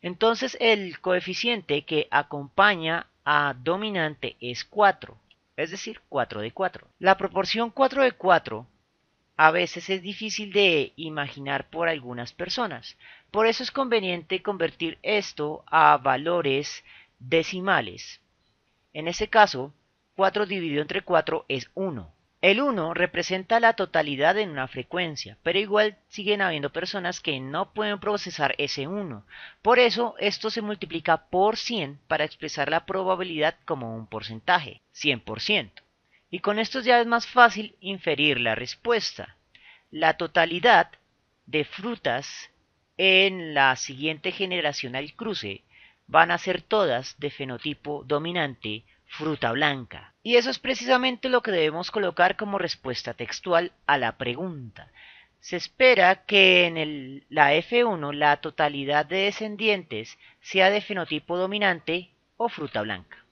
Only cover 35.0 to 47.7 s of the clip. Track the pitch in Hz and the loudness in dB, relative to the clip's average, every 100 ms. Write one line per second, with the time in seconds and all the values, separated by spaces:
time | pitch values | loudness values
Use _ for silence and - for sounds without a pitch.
35 | 147 123 - 107 - 208 113 - _ _ | -2 -2 -4 -8 -2 -2 -2 -16 _ _
36 | _ _ _ 175 - 208 226 269 240 240 | _ _ _ -6 -2 -2 -2 -4 4 4
37 | 233 233 - 247 233 208 208 _ 185 196 | 4 0 0 6 6 6 -10 _ -10 -6
38 | 170 139 151 127 117 110 123 - 233 233 | -4 2 2 2 0 -2 -4 -8 -2 0
39 | - - - _ _ _ - - _ 151 | -2 -10 -16 _ _ _ -20 -20 _ 0
40 | 160 156 165 - 170 175 190 202 170 - | 2 2 0 2 2 4 6 6 6 -4
41 | _ _ _ _ - 151 147 - 202 233 | _ _ _ _ -4 -4 -2 -6 -8 -6
42 | 139 123 143 - - _ _ _ _ - | -4 -4 -6 -16 -18 _ _ _ _ 0
43 | 190 190 196 185 165 147 135 127 - 135 | 4 6 4 0 -4 2 4 2 -4 -6
44 | 151 156 185 185 190 180 151 143 131 131 | -6 -4 -8 -6 -4 -2 -2 -4 -8 -8
45 | 147 - 220 196 104 98 _ _ - _ | -10 -10 -8 -6 -8 -12 _ _ -20 _
46 | _ 151 170 175 - 180 - 220 175 120 | _ 4 4 4 -2 -4 0 0 2 0
47 | 135 - 143 - 139 123 151 | -4 -10 -10 -8 -10 -8 -8